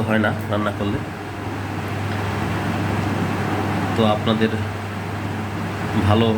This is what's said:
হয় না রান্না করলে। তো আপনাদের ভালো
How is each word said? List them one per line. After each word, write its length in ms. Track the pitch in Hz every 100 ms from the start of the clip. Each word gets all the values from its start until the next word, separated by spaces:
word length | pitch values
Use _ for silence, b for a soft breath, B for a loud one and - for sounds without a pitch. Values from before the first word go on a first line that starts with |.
| 107
হয় 140 | 110 104
না 40 | 104 101
রান্না 200 | 104 104 101
করলে। 200 | 101 - - - - - - - - - - - - - - - - - - - - - - - - - - - - - - -
তো 60 | 107
আপনাদের 360 | 104 113 110 110 107 101 - - - - - - - - - - - - 107 95
ভালো 180 | 110 113